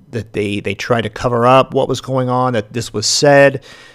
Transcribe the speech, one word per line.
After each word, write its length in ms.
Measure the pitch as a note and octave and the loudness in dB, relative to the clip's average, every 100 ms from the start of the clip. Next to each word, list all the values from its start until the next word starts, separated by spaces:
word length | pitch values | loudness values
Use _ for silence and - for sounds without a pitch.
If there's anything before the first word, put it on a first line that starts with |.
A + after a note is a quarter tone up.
| _ | _
that 200 | A#2 G#2 | -12 -8
they, 300 | - G#2 G2+ | -6 -4 -4
they 120 | G2+ | -8
tried 280 | G2 - A#2 | -10 -4 -2
to 80 | G#2+ | -2
cover 360 | - B2+ A#2+ A#2+ | -6 -4 0 4
up 280 | C3 B2+ | 4 2
what 160 | C3+ - | -2 -2
was 100 | B2+ | -4
going 300 | - C3 B2+ | -4 -4 -2
on, 240 | B2 B2+ | -2 -2
that 180 | A#2 A2 | -4 -6
this 220 | A#2+ - | -8 -6
was 120 | G#2+ G#2+ | -6 -4
said." 600 | - D3 C#3 C#3 C3 - - - | 0 4 6 6 2 -12 -20 -20